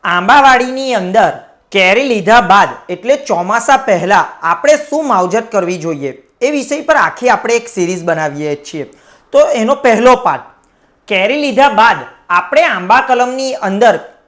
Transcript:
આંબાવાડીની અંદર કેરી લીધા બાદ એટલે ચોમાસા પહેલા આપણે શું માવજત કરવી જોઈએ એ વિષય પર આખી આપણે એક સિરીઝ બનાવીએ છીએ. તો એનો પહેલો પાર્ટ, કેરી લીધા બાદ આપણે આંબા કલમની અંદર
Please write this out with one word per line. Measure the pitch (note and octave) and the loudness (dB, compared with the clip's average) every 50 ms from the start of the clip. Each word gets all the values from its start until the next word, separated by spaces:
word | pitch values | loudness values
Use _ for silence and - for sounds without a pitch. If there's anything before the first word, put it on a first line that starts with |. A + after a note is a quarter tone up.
| - | -2
આંબાવાડીની | F#3 F3 F3+ F3+ G3 B3+ D4 C4+ C4+ C4 B3 B3 B3+ C4 C4 C4+ C4 B3 | -2 -2 -2 2 4 4 6 6 6 4 4 2 -2 -6 -6 -4 -4 -4
અંદર | G#3 F#3 F3+ F#3 A3+ G3+ E3 C3 - - _ _ _ _ _ | -4 -4 0 2 2 2 2 0 -6 -14 _ _ _ _ _
કેરી | - G3+ F#3 F#3 G3 A#3 C#4 | -2 2 2 4 2 2 0
લીધા | C#4 A#3+ G#3 F3 F#3 A3 A#3+ | 0 -2 -2 2 4 4 4
બાદ | G#3 E3+ F#3+ G3+ F#3 C#3+ B2+ - - - | 4 4 4 4 4 2 -2 -14 -10 -12
એટલે | F3+ F3 F#3 A#3+ C#4 | -12 -8 -2 -2 -2
ચોમાસા | C#4+ - - G#3 E3+ F3 F#3 G#3+ A#3 A3+ - C#4 | -2 -2 -4 -4 -4 -2 -2 -4 -2 0 0 0
પહેલા | C4 - - G3+ E3+ E3+ F3+ G3+ F#3 D#3 - - - | 0 2 0 -2 0 0 2 2 2 2 -2 -6 -6
આપણે | - E3 F3 - - C#4+ D4+ | -2 -2 -2 0 2 2 2
શું | D4 D4 - C#4+ D4+ D#4 | 2 0 -4 -4 -4 -2
માવજત | C#4 A3+ F#3+ F3+ F3+ F3 A3+ A3+ A3 | 0 0 0 0 0 -2 -4 -4 -2
કરવી | - G3+ F3+ F3 F#3 | -4 -4 -2 -2 -6
જોઈએ | F3 D#3 E3 D#3+ C#3+ C#3 C3+ B2+ - _ _ _ _ | -6 -6 -8 -8 -6 -8 -10 -10 -12 _ _ _ _
એ | A#3+ C4+ | -4 -2
વિષય | D4+ C#4+ B3+ - C#4+ D4+ | -2 -2 -4 -4 -6 -6
પર | D4 D#4+ D#4 | -2 0 0
આખી | C4+ F#3+ D#3 - - A#3+ B3 | 0 0 -2 -4 -4 -2 0
આપણે | G#3+ - - A3 A#3 | 0 0 -2 -2 -2
એક | A#3 A3+ | -2 -4
સિરીઝ | - - F#3+ F3 E3+ F#3 F3+ E3 | -6 -6 -4 -4 -4 -4 -4 -2
બનાવીએ | E3+ E3 D#3 D#3 D3+ C#3 C#3+ D3+ D3+ D3 | -4 -2 -2 -2 -6 -6 -6 -6 -6 -6
છીએ. | C#3+ - - - D#3 C3 - _ _ _ _ _ _ _ _ | -8 -10 -14 -12 -12 -12 -12 _ _ _ _ _ _ _ _
તો | - - - | 2 2 2
એનો | - D4 B3 A3 A3+ C#4 | 2 2 -2 0 0 -2
પહેલો | C#4 - B3 A3 G3+ - B3+ B3+ | 0 2 2 2 4 6 4 4
પાર્ટ, | A#3+ - F3 C#3+ C3 - - _ _ _ _ _ _ _ _ _ _ _ | 4 2 -4 -4 -4 -8 -16 _ _ _ _ _ _ _ _ _ _ _
કેરી | - G#3 F#3 F#3+ G#3+ C4 D4 | -4 -2 0 0 0 0 -2
લીધા | D4 C#4 A3+ A3+ C4+ C#4+ | -2 -2 2 2 2 2
બાદ | A3 G3+ A3 A#3 G3 D3 B2 - - _ _ _ | 4 4 2 2 2 0 -6 -16 -20 _ _ _
આપણે | F3 F3+ F3+ - - D4 E4+ | -2 -2 -2 0 0 0 0
આંબા | D#4+ A#3 F#3 F3+ F#3 A3 B3+ C4+ | 0 -2 -4 0 2 2 2 2
કલમની | B3+ B3+ B3 B3 B3 B3+ C4 C4+ C4 B3+ | 0 0 0 0 -2 -2 -6 -6 -6 -6
અંદર | - - G3 G3 G3+ A#3 A3+ F#3+ D#3 - - _ _ _ | -6 -6 -4 -2 2 2 2 2 2 -4 -12 _ _ _